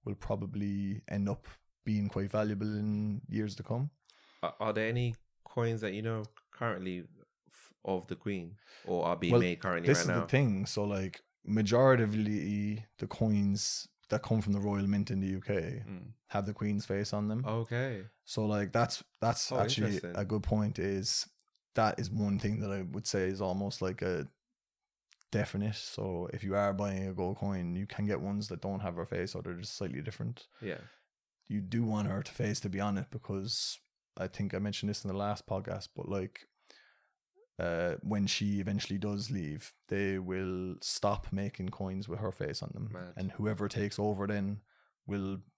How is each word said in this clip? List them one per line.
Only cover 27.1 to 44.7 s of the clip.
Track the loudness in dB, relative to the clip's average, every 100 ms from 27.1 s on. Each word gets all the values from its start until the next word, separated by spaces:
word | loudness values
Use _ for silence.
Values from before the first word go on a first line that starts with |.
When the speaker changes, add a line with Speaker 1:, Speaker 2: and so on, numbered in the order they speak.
Speaker 1:
gold | -2 -2 -2
coin, | -2 -2 -2 -2
you | -4
can | -2 0
get | 0
ones | 0 -2 -4
that | -4
don't | -4 -4
have | -4 -4
her | -4
face | -2 -2
or | -4
they're | -6
just | -8 -8 -6
slightly | -6 -4
different. | -6 -6 -6 -6 -14 -12
Speaker 2:
Yeah. | -8 -8 -10 -20 _ _ _ _ _
Speaker 1:
You | -4
do | 0 0
want | 2 2 2
her | 0
to | -4
face | -2 -2 0
to | -2
be | 0
on | 0 0
it | -4
because | -8 -4 -4 -2 -2 -4 -6 _ _ _ -6
I | -6
think | -2 -2
I | 0
mentioned | -2 0 -2
this | -2
in | -4
the | -2
last | 0 -2 -2
podcast, | -4 -2 -6 -8
but, | -10 -4
like, | -2 -2 -8 -20 _ _ -20 -20 _ _ _ _ _ _ -4
uh, | -2 2 0 0
when | -2 0 2
she | 2 0 0
eventually | 0 0 0 -2
does | 0 -2 -2
leave, | -2 -2 -4 -8 -18 _
they | 0 2 0
will | 0 -2 0 -2 -4 -4
stop | -4 0 0 0 -2
making | -2 -4 -4 -6
coins | -4 -4 -4 -6
with | -4
her | -4
face | -4 -4 -4
on | -8
them. | -6 -8
Speaker 2:
Mad. | -8 -10 -6
Speaker 1:
And | -6
whoever | -2 -2 0 -2
takes | 0 -2 0
over | 0 0 0
then | 0 -2 -4 _